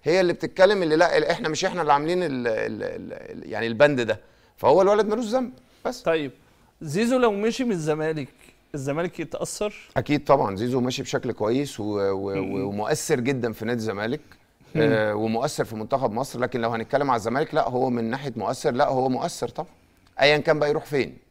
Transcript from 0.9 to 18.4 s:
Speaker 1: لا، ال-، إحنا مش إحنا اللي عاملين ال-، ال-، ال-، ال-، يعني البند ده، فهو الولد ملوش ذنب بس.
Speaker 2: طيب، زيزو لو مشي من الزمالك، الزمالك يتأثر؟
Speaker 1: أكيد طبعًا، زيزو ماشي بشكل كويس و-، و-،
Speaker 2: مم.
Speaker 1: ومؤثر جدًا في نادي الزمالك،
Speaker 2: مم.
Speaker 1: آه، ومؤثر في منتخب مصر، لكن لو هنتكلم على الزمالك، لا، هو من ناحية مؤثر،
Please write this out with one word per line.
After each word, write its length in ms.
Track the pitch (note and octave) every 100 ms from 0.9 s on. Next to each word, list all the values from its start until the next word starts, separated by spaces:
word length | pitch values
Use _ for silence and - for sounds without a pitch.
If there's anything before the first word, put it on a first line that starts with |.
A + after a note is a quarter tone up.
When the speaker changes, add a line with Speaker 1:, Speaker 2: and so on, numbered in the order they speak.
| D#3
Speaker 1:
لا، 220 | E3+ D3
ال-، 60 |
إحنا 260 | D#3 E3 D#3+
مش 160 | D3+ F#3
إحنا 160 | F3
اللي 120 | D3+
عاملين 300 | C#3+ D3+ F3+
ال-، 240 | E3+ C3 A#2+
ال-، 0 |
ال-، 880 | A2 A2 G#2+ G2 F2 F#2 - - -
ال-، 80 | -
يعني 160 | G#2 A2+
البند 340 | A2 D3 C3+
ده، 180 | A2+ G#2 - _ _ _
فهو 240 | A#2 D#3
الولد 240 | F#3+ G#3 G#3
ملوش 200 | G#3+ A3+
ذنب 280 | B3+ B3 - _ _ -
بس. 160 | B3+
Speaker 2:
طيب، 300 | - E3 C#3+ - _ _ _ _
زيزو 360 | D#3+ D#3 A#3 B3+
لو 140 | A#3+
مشي 320 | G3+ A3 A3+
من 80 | B3
الزمالك، 580 | F#3 D#3 D3+ D#3 D#3 C3 _ - _ _ D3+
الزمالك 440 | C3+ C#3+ F3 -
يتأثر؟ 720 | D#3 - D#3 - G#3 - - -
Speaker 1:
أكيد 260 | - C#3+
طبعًا، 320 | - C#3 B2 F#2+
زيزو 260 | B2 B2+
ماشي 220 | B2 C3
بشكل 280 | - C#3+ B2+
كويس 480 | G#2+ G#2+ B2 C#3+ -
و-، 40 |
و-، 520 | G#2 G#2 G2 G2 G2 G2
Speaker 2:
مم. 320 | F#2+ G2 G2
Speaker 1:
ومؤثر 520 | G2+ G#2+ D3+ - C#3+
جدًا 320 | A#2+ C#3 A#2
في 140 | G#2+ A2
نادي 120 | B2
الزمالك، 420 | A2 G2+ G#2+ D3 - - _ _ - D#3
Speaker 2:
مم. 60 |
Speaker 1:
آه، 340 | D3 A2 G#2+ G#2
ومؤثر 500 | A2 A2 C#3+ - A#2
في 100 | A2
منتخب 360 | A2+ C3+ B2+
مصر، 280 | G#2+ C#3 -
لكن 220 | B2 B2+
لو 80 | A2+
هنتكلم 400 | A2+ A2 C3+ C3
على 60 | A#2+
الزمالك، 360 | G#2 B2 D#3
لا، 160 | D#3 A#2
هو 200 | B2 C3
من 140 | A#2+
ناحية 300 | A2+ C3 C#3+
مؤثر، 360 | A#2